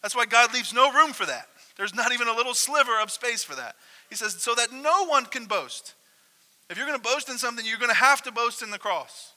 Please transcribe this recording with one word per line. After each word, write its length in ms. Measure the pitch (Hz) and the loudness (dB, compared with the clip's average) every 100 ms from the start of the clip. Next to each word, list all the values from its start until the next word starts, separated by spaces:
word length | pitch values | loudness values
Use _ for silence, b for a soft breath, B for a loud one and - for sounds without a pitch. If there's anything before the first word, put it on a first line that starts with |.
That's 120 | 208 | -4
why 100 | 247 | -2
God 300 | 233 233 240 | 4 6 6
leaves 180 | 247 226 | 2 -2
no 200 | 240 277 | 4 4
room 200 | 269 311 | 6 4
for 140 | 262 175 | 2 -4
that. 220 | 123 - _ B - | -4 -10 _ B -8
There's 200 | 208 202 | -6 -2
not 160 | 233 | 0
even 160 | 247 233 | 0 0
a 40 | |
little 220 | 226 247 | 0 -2
sliver 460 | 240 247 294 262 220 | -2 0 2 2 2
of 100 | 214 | -2
space 320 | - 247 233 | -4 -6 -6
for 140 | - 135 | -8 -10
that. 180 | 120 - B B B | -12 -14 B B B
He 60 | |
says, 260 | 214 220 180 | -8 -8 -4
"So 140 | - | -2
that 180 | 240 233 | 0 0
no 320 | 254 294 370 359 | -2 0 2 2
one 180 | 285 | 2
can 220 | 247 254 220 | 0 -10 -4
boast." 480 | 202 127 - - _ b b b b b _ _ | -4 -4 -14 -16 _ b b b b b _ _
If 100 | 175 | -8
you're 80 | 285 | -6
gonna 140 | 277 | -4
boast 280 | 220 277 285 | -2 -2 -4
in 100 | 247 | -4
something, 280 | 247 233 220 | -4 -4 -6
you're 100 | 220 | -2
gonna 160 | 240 | 2
have 300 | 220 262 277 | 6 6 6
to 80 | 262 | 0
boast 320 | 226 233 233 | -2 -2 -2
in 80 | 226 | -10
the 80 | 208 | -6
cross. 540 | 208 175 127 - - | -4 -4 -6 -18 -20